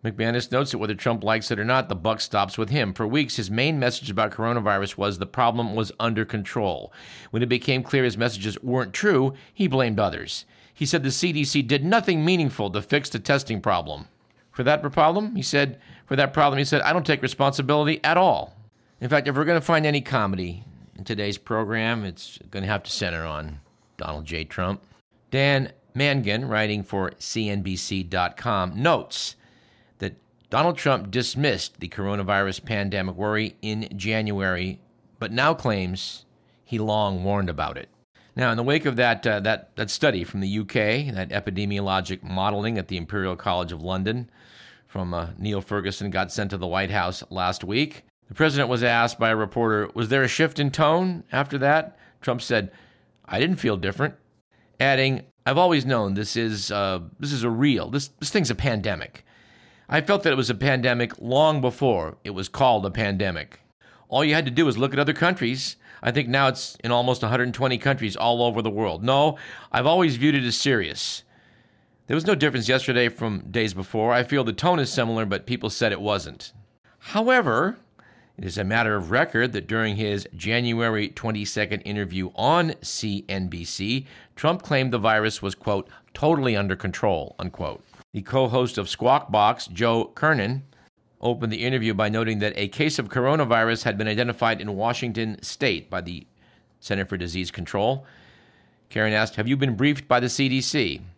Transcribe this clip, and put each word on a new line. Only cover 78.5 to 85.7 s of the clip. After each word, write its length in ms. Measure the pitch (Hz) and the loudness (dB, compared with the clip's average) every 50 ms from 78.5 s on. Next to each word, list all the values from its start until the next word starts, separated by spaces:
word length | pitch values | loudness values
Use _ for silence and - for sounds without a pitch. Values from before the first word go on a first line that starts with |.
| 82 95 | -4 -2
a 60 | 101 | -2
matter 320 | 92 107 113 117 110 107 | 0 2 2 2 2 2
of 160 | 104 90 80 | 0 0 0
record 420 | 95 123 160 165 - 113 120 127 110 | 2 2 2 2 2 0 0 0 0
that 140 | 104 80 80 | -4 -6 -2
during 280 | 110 113 113 110 101 | -2 0 0 0 0
his 320 | 101 110 104 101 101 95 - - | 0 0 0 0 -2 -4 -8 -14
January 720 | 95 90 107 113 120 120 120 117 113 117 117 110 107 104 - | -8 -4 -2 0 0 0 0 0 0 0 0 2 0 -2 -2
twenty-second 720 | - - - 117 110 107 104 95 - - 107 92 104 101 | -6 -6 -6 -4 -4 -4 -4 -6 -2 -2 -2 -2 -2 -6
interview 480 | - - 104 104 101 90 87 92 92 90 - | -4 -6 -4 -4 -4 -4 -4 -4 -4 -4 -4
on 400 | - 104 127 156 175 175 160 - - | 0 2 4 4 4 2 0 -2 -6
C 440 | - - - - - 110 98 101 - - | -8 -8 -8 -6 -4 -4 -4 -6 -6 -6
N 200 | 98 95 92 90 | -4 -4 -4 -4
B 160 | 82 85 82 | -6 -8 -10
C, 420 | - - - 95 104 120 135 135 - - - - _ _ | -8 -8 -6 -2 -2 -2 -2 -4 -8 -18 -20 -20 _ _
Trump 260 | - - 151 170 185 | -2 0 0 0 0
claimed 300 | - - 151 135 131 131 | -2 0 0 2 2 2
the 80 | 120 120 | 0 2
virus 420 | 98 113 110 107 107 110 107 - | 2 4 4 4 2 0 -2 -2
was, 140 | - 98 90 | -6 -6 -6
quote, 340 | - - - | -6 -4 -2